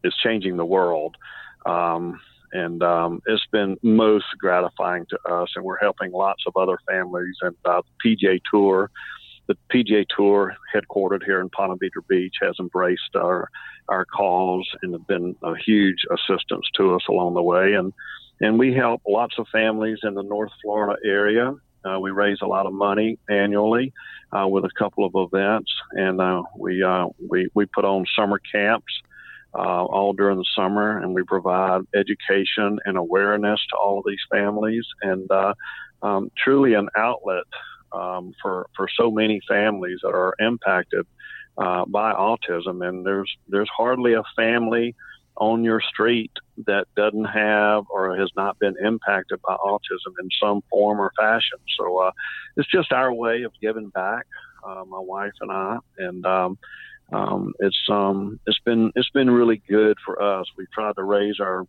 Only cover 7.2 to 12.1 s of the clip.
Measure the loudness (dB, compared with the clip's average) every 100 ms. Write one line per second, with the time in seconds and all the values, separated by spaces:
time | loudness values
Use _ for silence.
7.2 | -6 -4 -6 -4 0 0 -2 _ 0 2
8.2 | 2 2 2 4 6 4 0 -6 -16 -18
9.2 | -20 -18 -6 -6 _ 0 4 2 2 2
10.2 | 4 4 2 -4 -4 -4 -2 -2 0 -2
11.2 | 0 0 -2 -2 -2 -2 -6 -8 0